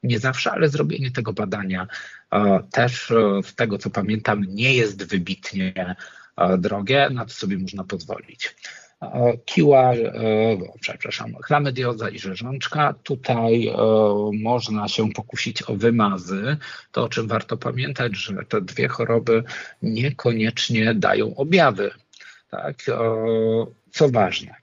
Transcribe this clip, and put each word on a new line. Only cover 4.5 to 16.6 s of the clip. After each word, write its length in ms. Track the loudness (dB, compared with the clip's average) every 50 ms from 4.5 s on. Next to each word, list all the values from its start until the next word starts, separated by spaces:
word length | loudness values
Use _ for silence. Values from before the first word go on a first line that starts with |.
| -2 0 2 2 4
jest 300 | 4 2 0 -2 -6 -8
wybitnie, 920 | -4 -2 -2 -2 -2 -6 -8 -8 -8 -6 -4 -4 -4 -4 -4 -6 -6 -8 -10 -12 -20 -20 -20 -20 -18 _ 0
e, 200 | 2 4 4 2
drogie, 520 | 2 0 -2 -2 0 2 4 4 4 2
na 160 | 0 -4 -6
to 60 | -8
sobie 260 | -10 -8 -4 -4 -2 -2
można 260 | -4 -6 -8 -10 -8
pozwolić. 720 | -8 -8 -8 -6 -8 -10 -12 -12 -20 -14 _ -10 -10 -10 _ -20 -18 -18 -18 -20 _ _ _
E, 360 | -14 -8 -2 2 2 2 2 0 _
kiła, 480 | -2 2 4 6 8 8 8 8 6 4
e, 200 | 4 0 -2 -2 -2 0 2 4 4 4 4 2 0 -2 -10 -14
o, 40 | -10
przepraszam, 560 | -10 -10 -8 -8 -8 -8 -8 -8 -8 -10 -10 -12 -2
chlamydioza 680 | 0 0 2 2 0 -2 -2 -2 -2 -2 -2 -6 -6
i 100 | -8 -8
rzeżączka. 760 | -10 -8 -8 -8 -8 -8 -8 -6 -6 -4 0 0 0 0 0 -4 _
Tutaj, 640 | -6 -6 -6 -2 -2 0 2 4 4 4 4 2 0
e, 80 | 0 2 4 4 6 6 6 4 4 2 0 -2 -2
można 540 | -2 0 0 0 0 0 -2 -4 -2 -2 -2
się 220 | -2 0 0 0
pokusić 540 | -2 -4 -10 -10 -8 -6 -6 -6 -6 -6 -6 -6
o 60 | -4
wymazy. 840 | 2 2 2 4 4 2 2 2 -2 -6 -8 -8 -6 -4 -4 -4 -4